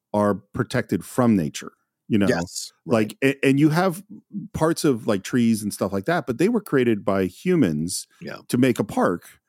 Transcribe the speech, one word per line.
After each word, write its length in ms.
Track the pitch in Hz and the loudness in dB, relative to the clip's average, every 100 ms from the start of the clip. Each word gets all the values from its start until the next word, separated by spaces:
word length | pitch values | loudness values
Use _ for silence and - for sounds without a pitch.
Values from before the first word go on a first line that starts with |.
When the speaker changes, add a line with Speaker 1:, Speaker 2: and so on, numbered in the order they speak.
| _ | _
Speaker 1:
are 220 | 104 104 | 0 0
protected 680 | 98 - - 117 123 117 101 | 0 -6 -6 -4 -2 -2 -4
from 300 | - - 123 104 | -4 0 2 2
nature, 360 | 76 - - _ _ _ - | 0 -6 -16 _ _ _ -2
you 100 | 104 | 0
know? 80 | 98 | 2
Speaker 2:
Yes, 440 | 127 92 - - _ - | 0 -2 -10 -14 _ -2
right. 80 | |
Speaker 1:
Like, 240 | 113 107 - | 0 0 0
a-, 240 | 135 139 139 | -2 2 2
and 140 | 139 | 4
you 80 | 151 | 4
have 340 | 156 190 170 - - _ 104 - | 4 0 -2 -12 -20 _ -14 -10
parts 300 | - 160 160 | -2 -2 0
of, 220 | 156 117 120 | 0 0 0
like, 160 | 104 | -2
trees 400 | - 127 117 110 | 0 0 2 2
and 100 | 107 | -2
stuff 200 | - 101 | -4 -4
like 140 | 98 95 | -4 -2
that, 200 | 170 - | -4 -2
but 120 | 117 | 0
they 100 | 180 | 0
were 120 | 240 | 0
created 440 | - 139 120 107 | 0 2 2 2
by 220 | 104 98 92 | 0 0 0
humans 800 | - 180 180 104 76 82 - - - | -2 -2 2 2 0 -4 -6 -10 -16
Speaker 2:
Yeah. 180 | - - - | -14 -14 -4
Speaker 1:
to 100 | 123 | 2
make 200 | 131 117 | 2 2
a 60 | |
park 560 | 104 - 196 87 - - | -2 0 0 0 -8 -20